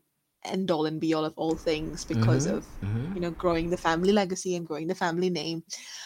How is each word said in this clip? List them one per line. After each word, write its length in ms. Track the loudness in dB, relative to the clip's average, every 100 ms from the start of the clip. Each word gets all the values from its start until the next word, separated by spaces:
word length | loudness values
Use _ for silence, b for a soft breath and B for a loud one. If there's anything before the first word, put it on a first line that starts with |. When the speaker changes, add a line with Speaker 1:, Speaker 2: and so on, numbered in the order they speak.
| _ _ _ _
Speaker 1:
end 260 | -6 -2 2
all 160 | 2 0
and 140 | 0
be 140 | 0
all 100 | 0
of 100 | 0 -2
all 180 | -2 0
things 480 | 0 0 -2 -8
because 420 | -2 2 4 4 2
Speaker 2:
Mm-hmm, 20 |
Speaker 1:
of, 180 | -2 -4 -8
Speaker 2:
mm-hmm. 300 | -4 -4 -4
Speaker 1:
you 60 | -4
know, 100 | -4
growing 400 | 0 2 2 2
the 60 | 0
family 340 | 2 4 6
legacy 440 | 4 4 -2 -2 -4
and 100 | -4
growing 220 | -4 -4
the 60 |
family 360 | 0 0 2 0
name. 340 | 0 -2 -6 -8 B B B